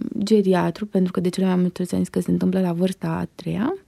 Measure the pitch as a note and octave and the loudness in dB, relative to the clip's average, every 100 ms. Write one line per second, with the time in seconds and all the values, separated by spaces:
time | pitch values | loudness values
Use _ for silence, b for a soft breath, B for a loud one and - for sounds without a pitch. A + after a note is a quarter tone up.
0 | - - G3+ A3 F#3+ F#3 E3+ E3+ G#3 F#3+ | -4 -4 2 4 4 4 2 -2 -2 0
1 | F#3 F#3 F3 F3+ F#3+ F3+ F3+ - F3+ F#3 | 0 0 -2 0 0 2 0 -2 -4 -2
2 | F3+ F#3 F3+ F3 F#3 F#3 F#3 E3+ F#3 F#3 | -2 -2 0 0 2 2 0 0 0 -2
3 | E3 E3 F3 - E3 E3+ B3 G4 | -6 -6 -6 -8 -6 -4 -4 -4